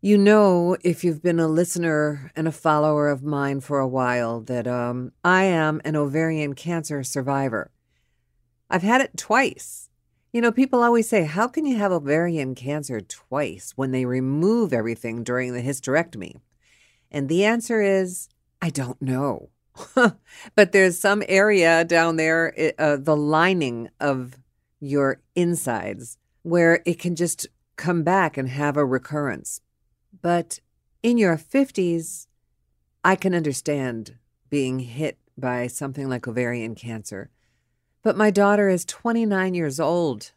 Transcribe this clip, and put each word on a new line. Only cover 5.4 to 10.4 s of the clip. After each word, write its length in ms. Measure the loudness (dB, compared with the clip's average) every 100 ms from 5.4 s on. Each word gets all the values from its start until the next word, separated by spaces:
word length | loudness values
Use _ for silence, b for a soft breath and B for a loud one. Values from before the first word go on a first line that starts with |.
am 380 | 4 2 0 -2
an 120 | -2 -2
ovarian 580 | 0 0 0 -2 -4
cancer 480 | -6 -6 -6 -6 -8
survivor. 680 | -6 -6 -2 -2 -2 -4 -6 _ _ _ _ _ _ _ _ _ _
I've 140 | -2
had 160 | 2 2
it 160 | 2 -6
twice. 720 | 0 0 0 -4 -18 -18 -20 _ _ _ _
You 80 | 0